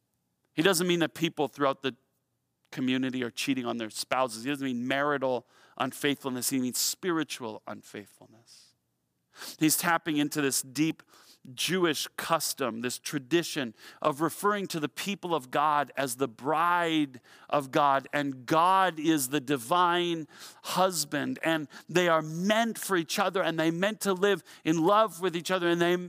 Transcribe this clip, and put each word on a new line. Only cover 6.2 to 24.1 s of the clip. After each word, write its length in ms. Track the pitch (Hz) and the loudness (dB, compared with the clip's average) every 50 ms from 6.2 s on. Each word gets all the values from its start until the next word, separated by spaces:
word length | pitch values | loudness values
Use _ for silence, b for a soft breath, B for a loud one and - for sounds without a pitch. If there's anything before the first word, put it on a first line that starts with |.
| - 139 127 127 113 - | -4 -6 -6 -4 -4 -2
He 100 | 139 131 | -2 0
means 180 | 127 127 113 - | -2 -2 -2 -2
spiritual 840 | - - - - - 190 170 160 151 - - - 131 110 107 101 - | -2 -2 -4 -4 -4 -2 -2 -2 -2 -4 -6 -10 -10 -10 -12 -12 -12
unfaithfulness. 1000 | - 107 104 - - - 113 101 98 _ - 110 113 117 117 117 _ - - - _ _ _ _ _ _ _ _ _ _ _ _ _ B B B B B B | -14 -14 -14 -16 -16 -16 -16 -16 -16 _ -20 -20 -20 -20 -20 _ _ -20 -20 -20 _ _ _ _ _ _ _ _ _ _ _ _ _ B B B B B B
He's 180 | 156 156 - | 2 2 2
tapping 400 | - - 175 165 165 - 175 156 | 2 2 2 2 0 0 0 0
into 240 | 147 147 147 - 151 | 0 0 0 0 0
this 220 | 143 135 127 - - | 0 0 0 0 -4
deep 400 | 135 123 131 156 160 156 _ - B B B B B B B B 131 127 | -4 -2 0 0 0 0 _ -10 B B B B B B B B -16 -8
Jewish 540 | 123 - - 160 190 175 170 143 - - - _ | -6 -4 0 0 2 2 2 2 0 -4 -8 _
custom, 640 | - - - 170 156 - - - - 139 120 110 113 | -8 -4 0 0 0 0 -2 -4 -2 -2 -4 -2 -2
this 180 | 120 123 120 - | -4 -6 -6 -6
tradition 760 | - - - 147 135 120 147 170 160 - - 160 135 117 107 B B B B B | -8 -6 -6 -6 -4 0 0 0 0 0 -4 -6 -6 -6 -8 B B B B B
of 220 | B 151 147 135 160 | B -2 0 0 -2
referring 440 | 156 - - - 202 208 202 196 160 | -2 -2 0 0 0 0 0 -2 -4
to 120 | - 170 | -6 -4
the 80 | 147 143 | -4 -4
people 460 | - - - 190 202 180 - 180 170 | -6 -6 -6 -6 -6 -6 -4 -2 -2
of 160 | 151 127 127 | -2 -2 -2
God 420 | 123 151 147 156 147 147 143 127 - | -2 0 2 2 2 2 0 -2 -4
as 220 | - 135 135 117 | -4 -4 -4 -2
the 100 | 123 139 | -2 -4
bride 920 | 127 110 - 120 135 156 151 170 175 175 175 175 165 160 156 151 139 127 120 B B B B B B | -4 -4 -6 -4 -2 0 2 2 2 2 2 2 2 2 0 0 -2 -4 -14 B B B B B B
of 220 | - 147 139 131 | 0 0 0 0
God, 380 | 127 156 147 143 139 139 131 - - | 2 4 4 6 4 4 0 -2 -4
and 320 | 147 143 143 135 131 123 | -2 -2 -2 -6 -8 -4
God 520 | 117 156 160 165 180 190 190 190 180 170 160 | 0 2 4 6 6 6 6 4 2 0 0
is 300 | 151 165 160 156 131 123 | 0 2 2 2 2 0
the 100 | 135 151 | -2 -4
divine 880 | 131 117 151 131 113 117 175 175 185 175 170 175 175 175 170 165 156 - B B B B B B B | -2 0 -2 -2 0 0 2 4 4 4 4 2 0 0 -2 -4 -6 -10 B B B B B B B
husband, 760 | - - 180 185 190 185 160 147 147 - 143 135 131 131 - - | -4 0 2 2 2 2 0 -4 -2 -2 -2 -2 -2 -4 -2 0
and 240 | 160 165 160 151 - B B B B | 0 0 0 -2 -8 B B B B
they 200 | 156 170 180 175 | 2 4 4 6
are 140 | 165 160 156 | 4 4 2
meant 560 | 156 156 165 180 202 214 220 233 233 214 - | 0 -4 -2 0 2 2 2 2 0 -2 -4
for 180 | - - 190 | -4 0 0
each 220 | 175 165 - - - | 0 0 0 0 0
other, 240 | 202 190 180 196 175 | 0 2 2 0 0
and 180 | 160 165 160 | 0 0 2
they 100 | 160 165 | 2 2
meant 300 | 165 170 185 208 220 - | 2 2 0 0 -2 -2
to 120 | - 196 | -2 -2